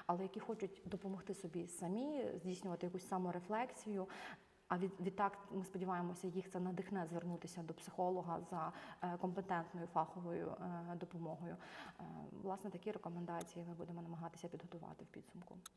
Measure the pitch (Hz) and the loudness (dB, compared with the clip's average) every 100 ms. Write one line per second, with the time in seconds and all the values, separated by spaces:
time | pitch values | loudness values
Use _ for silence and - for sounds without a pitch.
0 | - 175 190 208 - 220 190 - - 185 | 2 2 2 -2 -2 0 -2 -2 -4 -2
1 | 196 190 185 190 170 170 175 - 175 208 | 0 -2 -2 -4 -2 -2 -2 0 2 4
2 | 277 294 220 175 180 180 190 175 180 180 | 4 2 2 0 0 0 0 0 0 0
3 | - 185 180 175 180 214 254 - 214 196 | 2 4 4 2 2 2 2 -2 0 0
4 | 190 - - - - - - 175 190 190 | 0 -4 -8 -10 -14 -14 2 4 4 2
5 | 180 190 196 202 - 190 185 185 185 180 | 0 6 4 4 -2 -2 0 2 4 4
6 | 175 175 185 180 185 180 180 180 190 202 | 2 0 0 0 0 2 2 2 2 2
7 | 160 170 175 170 175 - 165 165 - - | 2 2 2 0 -2 -4 -4 -6 -4 4
8 | 180 185 175 165 170 175 160 - - - | 6 6 2 0 0 0 0 -2 -8 -2
9 | 180 175 185 180 190 175 165 175 170 156 | 0 4 4 2 2 2 2 -4 2 4
10 | 170 180 175 170 170 - 180 175 170 175 | 2 0 -2 0 0 -2 -2 -2 -2 -4
11 | 175 170 165 160 170 175 - - - - | -4 -4 -4 -2 -4 -6 -8 -10 -10 -10
12 | 165 160 147 - 190 190 208 180 214 208 | -10 -8 -8 -4 -2 0 -2 -2 -2 -2
13 | - 170 175 170 175 175 170 170 170 170 | -2 -2 0 0 -2 -4 -6 -4 -4 -4
14 | 170 165 165 - 175 165 170 170 160 156 | -4 -4 -4 -4 -6 -6 -8 -8 -8 -10
15 | - - - 170 175 185 - | -12 -12 -12 -12 -12 -12 -12